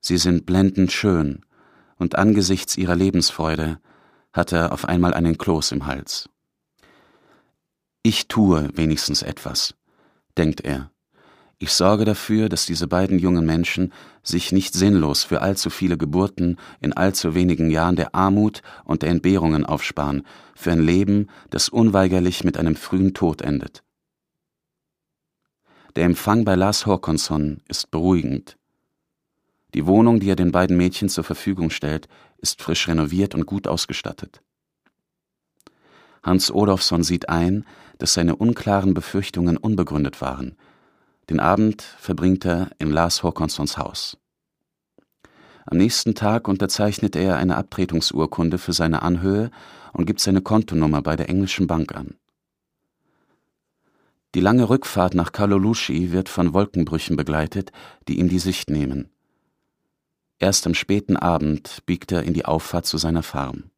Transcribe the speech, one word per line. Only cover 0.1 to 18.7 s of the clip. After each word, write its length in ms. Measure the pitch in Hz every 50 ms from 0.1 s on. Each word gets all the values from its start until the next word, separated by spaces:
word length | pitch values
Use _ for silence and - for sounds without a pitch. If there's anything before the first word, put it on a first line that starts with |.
| 90 90
sind 260 | 82 90 90 85 -
blendend 480 | - 90 92 98 98 95 - 95 90 -
schön, 540 | - - 104 92 85 76 71 69 - - _ _ _ _ _ _ _ _ _ _
und 200 | _ 90 85 -
angesichts 600 | - 95 107 107 104 95 90 95 90 - - -
ihrer 200 | - 95 87 87
Lebensfreude 840 | 87 95 98 95 90 80 - - - 80 80 80 78 80 78 80 80 _ _ _ _ _ _ _ _ _ _ _
hat 180 | - 87 - -
er 200 | 82 82 82 -
auf 120 | - -
einmal 300 | - 87 87 90 87 -
einen 240 | - 85 82 82 -
Kloß 340 | - - 85 78 76 - -
im 140 | 69 71
Hals. 420 | 76 67 67 69 - - - - - _ _ _ _ _ _ _ _ _ _ _ _ _ _ _ _ _ _ _ _ _ _ _ _ _ _ _ _ _ _ _ _ _ _ _
"Ich 260 | 113 104 - - _
tue 400 | - 113 107 98 90 80 73 71 73
wenigstens 480 | 82 80 80 78 73 - - 73 - -
etwas", 520 | - - - - 64 62 - - - - _ _ _ _ _ _ _ _ _ _ _ _
denkt 240 | - 82 78 76 -
er. 300 | - - 71 65 65 - _ _ _ _ _ _ _ _ _ _ _ _ _ _
"Ich 140 | - - -
sorge 300 | - 87 95 104 104 110
dafür, 440 | 107 104 - - - 107 110 110 110
dass 180 | - - -
diese 220 | - 85 78 85 71
beiden 320 | 87 90 95 95 - 90
jungen 260 | 85 92 90 85 82
Menschen 460 | 78 80 82 87 - - - 92 87 - - - - - _ _
sich 260 | - - 87 - -
nicht 240 | 92 95 95 - -
sinnlos 480 | 87 92 101 101 92 78 76 73 - -
für 200 | - - 67 -
allzu 280 | 95 98 - - 87
viele 260 | - - 95 90 87
Geburten 600 | 80 82 76 73 90 95 101 - - 90 85 87 - - - - _
in 120 | - 76 -
allzu 440 | - 90 98 95 - - 87 78
wenigen 340 | 90 90 90 87 78 82 80
Jahren 240 | 78 80 82 87 90
der 220 | 80 82 - _
Armut 460 | 92 92 98 98 104 104 107 - - _ -